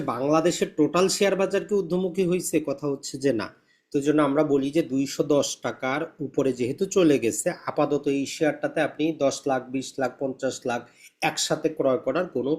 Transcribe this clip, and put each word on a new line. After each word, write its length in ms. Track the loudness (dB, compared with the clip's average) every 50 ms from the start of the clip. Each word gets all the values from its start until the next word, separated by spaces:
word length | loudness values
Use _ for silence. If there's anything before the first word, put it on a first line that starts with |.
| -2 -2
বাংলাদেশের 560 | -2 -2 0 2 2 2 2 2 0 0 -2 -2 0 2
টোটাল 280 | 2 2 4 2 2 2 2
শেয়ার 180 | 2 2 2 2 2
বাজার 220 | 0 0 0 -2 -2 0
কি 40 | -2 -2
ঊর্ধ্বমুখী 440 | 0 0 -2 -2 -2 -2 0 0 0 2
হইছে? 260 | 0 0 0 0 -2 0 0 -2
কথা 180 | -4 -4 -4 -4
হচ্ছে 220 | -4 -6 -8 -10 -6 -2 0
যে 80 | 0 2 0
না। 80 | -2 -6 -10 _ _ _ _ _ _ _
তো 40 | -4 0 2
জন্য 140 | 2 4 4 4 4
আমরা 140 | 4 2 2 4
বলি 160 | 2 2 2 2 0
যে 60 | 0 0 0
দুইশো 300 | 0 -2 -2 -2 -2 -2 0 2 2
দশ 140 | 2 2 0 -4 -6 -6
টাকার 340 | -8 -6 -4 -4 -2 -2 -2 -4 -6 -8 -8 -10
উপরে 240 | -4 -2 0 0 0 0 0
যেহেতু 260 | -2 -2 -2 -2 -4 0 2
চলে 200 | 4 6 6 6 4 2
গেছে, 240 | 0 0 -2 -2 -4 -4 -6 -6 -4
আপাতত 360 | 0 0 0 2 0 0 0 0 0 0
এই 60 | -2 -4 -2
শেয়ারটাতে 440 | 0 0 0 0 0 -4 -2 0 0 -2 0
আপনি 160 | -2 -2 -2 -2 0 0 0
দশ 120 | 0 0 0 -2 -2
লাখ, 120 | -2 -2 -2 -4 -6
বিশ 140 | -6 -6 -6 -4 -2
লাখ, 100 | -2 -2 -2 -4
পঞ্চাশ 360 | -6 -6 -4 -4 -4 -6 -4 -4 -4 -4
লাখ 120 | -4 -4 -6 -10 _ _ -20 -20 _ -4
একসাথে 460 | -2 -2 -2 -2 -2 -2 -2 0 -2 -2 0
ক্রয় 240 | 0 2 2 2 0 0
করার 200 | -2 -2 -2 -2 -2 -2
কোনো 160 | -2 -2 -2 -2